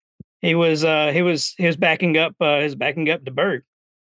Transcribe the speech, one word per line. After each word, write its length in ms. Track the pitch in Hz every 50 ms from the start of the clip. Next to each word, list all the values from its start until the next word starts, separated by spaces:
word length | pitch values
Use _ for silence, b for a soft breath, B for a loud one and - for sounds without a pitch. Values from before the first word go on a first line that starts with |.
| _ _ _ _ - _ _ - -
He 120 | 170 165
was, 300 | 170 170 165 160 147 156
uh, 280 | 160 156 151 151 151 143
he 100 | 175 180
was, 320 | 180 165 143 - - -
he 100 | - 185
was 100 | 170 160
backing 420 | 143 185 165 160 - 185 170 156 156
up, 160 | 160 160 - -
uh, 180 | 175 147 147 143
he 60 | 147
was 100 | 151 139
backing 340 | 104 120 147 143 165 160 151
up 160 | 160 170 139
to 60 | 127
Bird. 340 | 127 135 175 202 156 123 - _ _ _ _ _ _ _ _